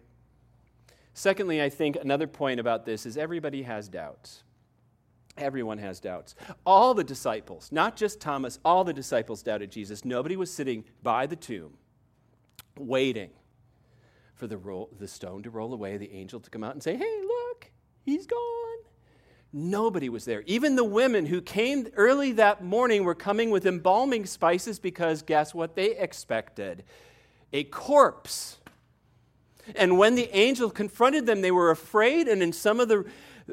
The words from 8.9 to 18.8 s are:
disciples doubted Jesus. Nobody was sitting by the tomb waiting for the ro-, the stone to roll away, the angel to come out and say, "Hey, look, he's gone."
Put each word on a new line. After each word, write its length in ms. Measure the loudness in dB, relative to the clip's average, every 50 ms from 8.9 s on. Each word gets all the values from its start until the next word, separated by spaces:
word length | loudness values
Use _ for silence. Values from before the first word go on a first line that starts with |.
disciples 500 | -4 -6 -6 -2 -2 -2 -2 -4 -8 -8
doubted 280 | -6 -6 -4 -4 -6 -10
Jesus. 340 | -12 -12 -12 -12 -12 -10 -6
Nobody 320 | -4 -4 -4 -4 -4 -4
was 160 | -6 -6 -6
sitting 320 | -8 -6 -4 -4 -6 -6 -10 -14 _ _
by 260 | -2 -2 0 0 -2
the 100 | -4 -6
tomb 420 | -10 -12 -12 -12 -12 -12 -16 -20 _ _ _ _ _ _ _ _ _ _ _ _ _ _ _ _ -20 -20 _ _
waiting 540 | -14 -6 -2 0 0 0 0 -2 -4 -10 -14 -18 _ _ _ _ _ _ _ _ _ _ _ _ _ _ _ _ _ _ _ _
for 140 | _ -12 -12
the 100 | -10 -12
ro-, 300 | -10 -12 -12 -12 -12 -14 -14 -16
the 80 | -16
stone 380 | -16 -14 -14 -14 -14 -12 -12 -14
to 60 | -12
roll 220 | -10 -8 -8 -8
away, 240 | -8 -8 -8 -8 -8
the 160 | -10 -10 -12
angel 280 | -14 -16 -16 -14 -16 -18
to 100 | -16 _
come 140 | -12 -10 -10
out 80 | -10 -10
and 80 | -6
say, 140 | -6 -6 -4
"Hey, 240 | -4 -4 -6 -6 -6
look, 480 | -6 -6 -6 -6 -6 -8 -12 -14 -18 -20 _ _ _ _ _ _ _
he's 220 | -4 -4 -4 -4
gone." 520 | -6 -6 -6 -6 -6 -8 -8 -8 -10 -12 -14